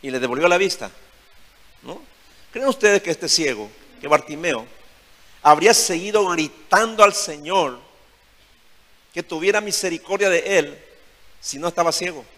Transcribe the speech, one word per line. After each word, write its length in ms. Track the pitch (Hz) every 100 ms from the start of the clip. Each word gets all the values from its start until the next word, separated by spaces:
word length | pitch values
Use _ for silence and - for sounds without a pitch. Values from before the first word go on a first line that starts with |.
Y 80 | 139
le 100 | 127
devolvió 260 | 123 127 175
la 100 | 180
vista, 320 | 190 - 104 - - _ _ - - _ - -
¿no? 180 | - 175 - _ - - -
¿Creen 160 | 226 269
ustedes 340 | - 208 202
que 80 | 170
este 180 | 160 165
ciego, 400 | - 151 110 107 - - -
que 60 | 147
Bartimeo, 580 | 151 - 151 170 123 117 - - - _ - - -
habría 320 | 147 151 190
seguido 500 | 226 - 170 196 208 196
gritando 760 | 170 151 - - 185 226 220
al 100 | 202
Señor 680 | - - 147 147 190 151 123 - _ _ _ _ _ _ _ _ - _ _ _
que 120 | 170
tuviera 360 | 170 160 180 208
misericordia 720 | 208 - 185 165 - 196 196
de 280 | 170 190 190
él 260 | 147 - - - - _ - -
si 180 | - 139
no 80 | 170
estaba 240 | 170 165
ciego? 340 | 156 180 156 117